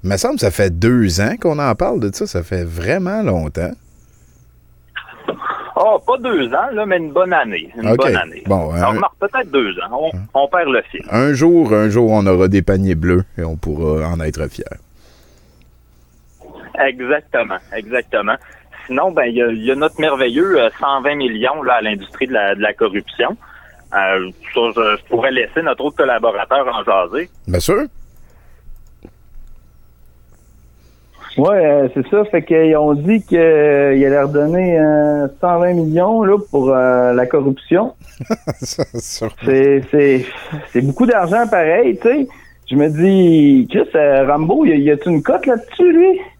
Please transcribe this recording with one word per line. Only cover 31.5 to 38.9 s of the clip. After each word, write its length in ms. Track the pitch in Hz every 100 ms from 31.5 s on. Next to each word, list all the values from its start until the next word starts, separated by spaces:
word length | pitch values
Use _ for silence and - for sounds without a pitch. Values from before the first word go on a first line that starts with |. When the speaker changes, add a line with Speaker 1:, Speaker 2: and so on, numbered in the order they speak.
| 202 156
Speaker 3:
euh, 220 | 143 135
c'est 140 | 139 127
ça. 160 | 202
Fait 180 | 208 175
qu'ils 320 | - 160 160 156
ont 180 | 151
dit 300 | 147 156 220
que, 120 | - 170
euh, 580 | 165 156 151 143 143
ils 100 | 135 139
allaient 160 | 143
redonner, 560 | 143 147 151 175 185 165
euh, 500 | 156 151 147 147 139 -
cent 180 | 180 170
vingt 160 | 180
millions, 480 | 175 160 160 180 226
là, 140 | 202 208 208
pour, 200 | 139 131
euh, 420 | 131 127 127 123
la 140 | 123 123
corruption. 680 | 151 139 135 - 175 247 - - - 127
Speaker 1:
<laughs> 60 | 226 - -
Ça, 240 | - - 143